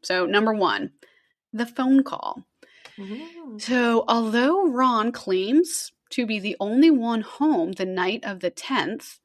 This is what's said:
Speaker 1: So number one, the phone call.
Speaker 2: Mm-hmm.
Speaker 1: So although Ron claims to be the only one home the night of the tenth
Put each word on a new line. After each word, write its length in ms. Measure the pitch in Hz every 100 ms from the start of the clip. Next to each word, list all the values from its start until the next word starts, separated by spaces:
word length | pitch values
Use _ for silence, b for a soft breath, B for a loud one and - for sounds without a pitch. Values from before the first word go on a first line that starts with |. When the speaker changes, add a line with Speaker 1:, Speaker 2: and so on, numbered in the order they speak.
Speaker 1:
So 220 | - 180 175
number 280 | 202 220
one, 380 | 214 185 101 - _ b b b b _
the 140 | 214 233
phone 380 | - 262 269 269
call. 400 | - - - - _ B B B B
Speaker 2:
Mm-hmm. 600 | 196 220 320 339 320 214
Speaker 1:
So 480 | 214 254 240 226 -
although 580 | 226 226 226 254 359 370
Ron 420 | 247 262 233 220
claims 800 | 233 - 185 190 277 349 - - _ _
to 140 | - 233
be 140 | 214
the 160 | 196 -
only 320 | 202 233 330
one 300 | 285 233 226
home 520 | 208 - 302 254 170
the 120 | 190 190
night 360 | 185 180 -
of 160 | - 190
the 120 | 180
tenth 680 | - - 262 226 226 - -